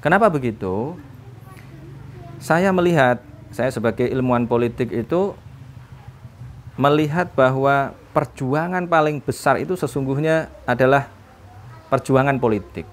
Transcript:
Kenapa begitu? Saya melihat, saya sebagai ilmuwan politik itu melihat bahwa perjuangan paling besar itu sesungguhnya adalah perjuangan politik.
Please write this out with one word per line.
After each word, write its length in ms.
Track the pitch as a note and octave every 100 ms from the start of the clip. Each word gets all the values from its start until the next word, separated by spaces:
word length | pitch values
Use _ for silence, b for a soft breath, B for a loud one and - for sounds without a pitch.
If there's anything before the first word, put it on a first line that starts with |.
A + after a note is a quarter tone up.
Kenapa 240 | D3 F#3 A3
begitu? 680 | D#3 B2 G#2 G2 F#2+ C3 F3 - - - - - - - - - - - - - -
Saya 320 | - D#3+ F#3+
melihat, 480 | F#3 F3 E3+ C3 A#2+ - - -
saya 240 | - B2
sebagai 320 | B2 A2+ A2 B2
ilmuwan 320 | C3 B2+ A#2+
politik 480 | A#2 A#2+ A#2+ A#2 B2
itu 400 | A2+ A2 E3+ G3 - - - - - - - - - - - - - - -
melihat 540 | C3+ D3+ D#3 D#3+ F3 -
bahwa 560 | C3 C3+ C3+ C#3 C3+ - -
perjuangan 720 | D#3+ D3 - C3+ D3 E3+ F3+ F3
paling 320 | E3 D3+ D3
besar 400 | - C3 - A#2+
itu 100 | D3 F3+
sesungguhnya 720 | D3 C#3+ C3+ C3+ D#3 D#3+ D#3 - -
adalah 400 | A#2+ C3 C#3 C3+ - - - - - - - -
perjuangan 500 | C3 - C3+ C#3 C3+
politik. 420 | A#2+ G#2 F#2+ F2+ D#2+